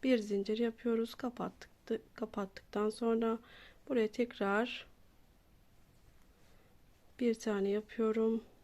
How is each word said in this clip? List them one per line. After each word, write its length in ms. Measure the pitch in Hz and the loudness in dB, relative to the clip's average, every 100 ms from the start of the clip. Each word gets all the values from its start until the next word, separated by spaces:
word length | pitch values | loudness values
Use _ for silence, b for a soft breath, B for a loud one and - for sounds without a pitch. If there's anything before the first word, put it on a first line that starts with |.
Bir 140 | 269 247 | 4 2
zincir 400 | 214 202 202 220 | 2 -2 0 0
yapıyoruz. 580 | 233 226 240 226 226 - | 0 -2 -2 0 -2 -4
Kapattık, 1000 | 254 240 - - - - - 220 - - | -8 -6 -8 -8 -20 -20 -6 -6 -6 -10
kapattıktan 720 | - - 196 - - 202 214 | -8 -4 -6 -8 -8 -2 -2
sonra 500 | 220 233 226 226 226 B B B B - | 0 2 2 2 0 B B B B -2
buraya 220 | 254 220 | 0 0
tekrar 760 | - 240 - 196 202 240 - - - - - - - - - - - - - - - - b b b b b - - - - | 0 -4 0 0 2 0 -4 -12 -20 -20 -20 -20 -20 -20 -20 -20 -20 -20 -20 -20 -20 -20 b b b b b -20 -20 -20 -2
bir 140 | 240 | 0
tane 360 | 226 233 202 196 | 0 0 0 2
yapıyorum. 760 | 208 214 - 220 220 220 226 - - | 0 -4 0 2 4 2 0 -4 -20